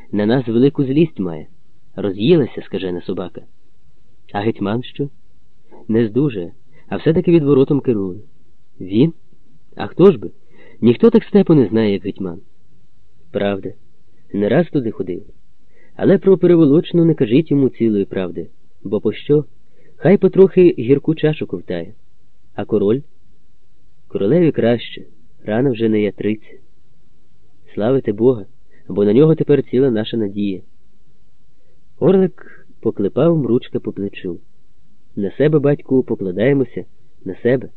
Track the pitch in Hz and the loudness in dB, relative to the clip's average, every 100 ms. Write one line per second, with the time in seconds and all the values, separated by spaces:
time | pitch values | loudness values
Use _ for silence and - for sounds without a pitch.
0 | - 101 104 131 117 113 139 - 131 139 | -4 0 2 2 2 4 4 4 2 4
1 | 165 - 90 78 78 - - - - - | 2 0 -6 -6 -12 -14 -14 -14 -12 -6
2 | 101 95 117 175 117 - - 98 92 87 | -4 0 4 4 4 -2 -8 -6 -4 -4
3 | - 95 90 - - - - - - - | -4 -6 -6 -10 -14 -14 -14 -14 -14 -14
4 | - - - 104 107 110 101 113 123 - | -14 -14 -10 -4 -2 -2 -2 -2 -4 -8
5 | 143 - - - - - - - - 110 | -8 -8 -14 -14 -14 -14 -14 -12 0 2
6 | 113 110 147 107 85 - - - - 101 | 2 2 0 0 -6 -10 -14 -16 -8 -2
7 | - 165 175 170 143 135 135 147 127 107 | 2 2 6 6 6 6 6 2 2 0
8 | 95 92 - - - - - - 92 104 | -2 -6 -12 -14 -16 -16 -14 -12 -2 4
9 | 165 - - - - - - - 104 - | 4 2 -12 -14 -14 -14 -14 -10 -6 6
10 | 185 135 87 - - - - - 110 117 | 6 6 0 -12 -14 -16 -14 2 4 6
11 | 226 226 - 202 185 156 107 110 110 98 | 6 6 6 4 6 6 6 4 2 2
12 | 101 - 95 85 - - - - - - | -2 -6 -6 -8 -12 -14 -14 -14 -14 -14
13 | - - - 117 101 98 98 - - - | -14 -14 -8 -2 -2 -2 -6 -12 -14 -16
14 | - - - 101 101 127 165 151 113 - | -16 -16 -8 -2 2 2 2 0 -2 -4
15 | 92 90 - - - - - - - - | -6 -8 -10 -14 -14 -14 -14 -14 -14 0
16 | 110 190 190 190 170 175 156 151 175 170 | 4 4 6 6 6 8 8 6 4 4
17 | 165 151 123 123 156 143 127 - 113 104 | 4 4 4 4 4 2 2 2 2 2
18 | 95 - 92 85 80 - - - 98 104 | 0 -2 -4 -6 -10 -12 -16 -12 -4 -2
19 | 107 101 - 147 147 - - - - - | 0 -2 2 2 2 -8 -14 -14 -14 0
20 | 147 196 190 165 190 - 180 - 113 139 | 4 6 6 6 6 8 6 6 4 2
21 | - 156 151 151 101 92 87 87 87 - | 2 0 0 0 -4 -6 -6 -6 -8 -12
22 | - - - - - - 101 107 98 123 | -14 -14 -14 -14 -12 -8 -2 2 2 2
23 | - - - - - - - - - - | -2 -14 -16 -14 -14 -14 -14 -14 -14 -14
24 | - - 98 160 165 123 113 120 - - | -10 -2 2 4 4 4 2 2 -2 -12
25 | - - - - - 107 139 110 113 107 | -14 -14 -14 -12 -4 0 0 0 0 2
26 | 104 - 101 110 - - - - - - | 0 -2 -2 -4 -6 -16 -16 -14 -14 -14
27 | - - - - - - - - 104 135 | -14 -14 -14 -14 -14 -14 -10 -2 0 2
28 | - 104 117 120 95 - - - - 92 | 0 2 4 2 -2 -14 -16 -14 -6 2
29 | 101 110 160 160 151 143 - 123 139 107 | 4 6 6 6 4 2 2 2 2 2
30 | 110 120 104 101 101 92 - - - - | -2 -2 -2 -2 -4 -4 -10 -14 -14 -14
31 | - - - - - - - - - - | -14 -14 -14 -14 -16 -16 -16 -16 -14 0
32 | 131 190 185 - - - - - 113 - | 4 6 4 0 -14 -14 -16 -6 -4 0
33 | 95 - 160 165 120 120 - 120 - 101 | 0 2 4 4 2 0 0 -6 -6 -6
34 | 98 - 92 85 - - - - - - | -6 -6 -8 -8 -12 -16 -16 -14 -14 -14
35 | - - 98 - 143 151 139 147 - 131 | -12 -4 -4 2 4 4 4 2 2 2
36 | - 113 95 90 120 143 123 - 85 - | 2 -2 -2 0 2 2 0 -6 -10 -12
37 | - - - 92 117 127 - | -16 -12 -10 -4 0 0 -2